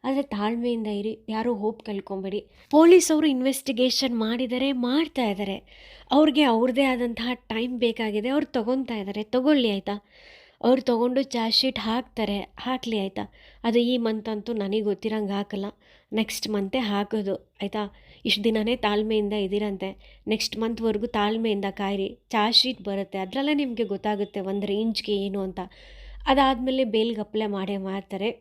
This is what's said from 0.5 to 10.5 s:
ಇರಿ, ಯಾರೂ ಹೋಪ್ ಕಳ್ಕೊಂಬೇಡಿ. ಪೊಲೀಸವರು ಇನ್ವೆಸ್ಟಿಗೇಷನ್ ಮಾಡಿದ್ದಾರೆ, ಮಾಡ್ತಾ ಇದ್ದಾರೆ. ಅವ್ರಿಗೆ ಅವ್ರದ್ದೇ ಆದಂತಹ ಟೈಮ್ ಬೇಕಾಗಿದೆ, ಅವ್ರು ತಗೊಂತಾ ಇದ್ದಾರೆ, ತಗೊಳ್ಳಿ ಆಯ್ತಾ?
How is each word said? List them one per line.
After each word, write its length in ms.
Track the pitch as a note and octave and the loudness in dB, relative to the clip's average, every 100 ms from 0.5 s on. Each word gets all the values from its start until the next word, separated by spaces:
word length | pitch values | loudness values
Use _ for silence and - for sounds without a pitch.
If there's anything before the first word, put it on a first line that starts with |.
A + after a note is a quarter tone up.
| A#3 A#3+ A#3 G#3+ | -2 -2 -2 -2
ಇರಿ, 320 | G3+ G#3+ G#3+ - | -4 -4 -8 -6
ಯಾರೂ 240 | A3 A#3 | -4 -2
ಹೋಪ್ 300 | G#3+ G#3+ A3 | -2 -2 -4
ಕಳ್ಕೊಂಬೇಡಿ. 640 | - G3 - G3 F#3+ G3+ - - - | -8 -8 -6 -8 -4 -6 -8 -20 4
ಪೊಲೀಸವರು 580 | D4+ E4+ F4+ - D#4 D#4 | 8 10 10 8 2 2
ಇನ್ವೆಸ್ಟಿಗೇಷನ್ 920 | B3+ B3+ C4+ - A#3 B3+ - C4+ A#3 | 2 0 -2 -4 2 2 2 -2 -2
ಮಾಡಿದ್ದಾರೆ, 520 | A3 A#3+ B3+ B3 C4+ | -2 -2 -2 0 0
ಮಾಡ್ತಾ 540 | B3+ A#3+ C#4 D#4+ - A3+ | 0 0 0 0 -2 -2
ಇದ್ದಾರೆ. 380 | G3 G3 F#3+ _ - - - - | -2 -4 -6 _ -20 -20 -20 2
ಅವ್ರಿಗೆ 300 | C4+ D#4 C4+ | 6 6 6
ಅವ್ರದ್ದೇ 420 | C#4+ A3+ B3+ B3 | 4 4 2 4
ಆದಂತಹ 460 | C4+ B3 A#3+ A#3 A#3 | 2 2 -2 -2 -4
ಟೈಮ್ 460 | A#3+ _ A3 B3 B3 | -4 _ -4 -4 0
ಬೇಕಾಗಿದೆ, 500 | A#3 A3+ A3 G#3 A#3 | 0 0 -2 -2 0
ಅವ್ರು 160 | C#4+ D4+ | 0 0
ತಗೊಂತಾ 500 | B3+ G#3+ C4 B3 A3 | -2 0 -2 -2 -6
ಇದ್ದಾರೆ, 280 | G3 G3+ | -6 -6
ತಗೊಳ್ಳಿ 480 | G#3+ B3+ C4 D4 A3+ | -2 2 4 4 4
ಆಯ್ತಾ? 320 | G3 G3+ G#3 _ - - - - | 0 -4 -8 _ -20 -20 -20 -20